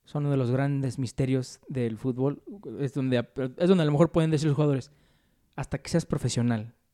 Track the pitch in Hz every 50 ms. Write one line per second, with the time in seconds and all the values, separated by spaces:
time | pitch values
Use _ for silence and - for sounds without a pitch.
0 | _ - - 147 143 143 143 135 127 120 123 131 139 139 143 139 135 131 117 -
1 | 131 110 - - 135 131 131 131 127 - - - _ - - 131 123 113 110 101
2 | - 131 123 123 131 143 143 - - - - 202 - 143 113 104 143 131 - 143
3 | 131 131 127 120 120 - - - 131 131 127 - 175 175 190 180 160 147 147 143
4 | 170 165 - 170 160 160 160 147 151 156 143 151 151 147 139 131 120 - _ _
5 | _ _ _ _ _ _ _ _ _ _ _ - 139 - - 160 - - - 170
6 | 151 - - 143 - 123 - 123 117 120 117 110 107 113 - _ _ _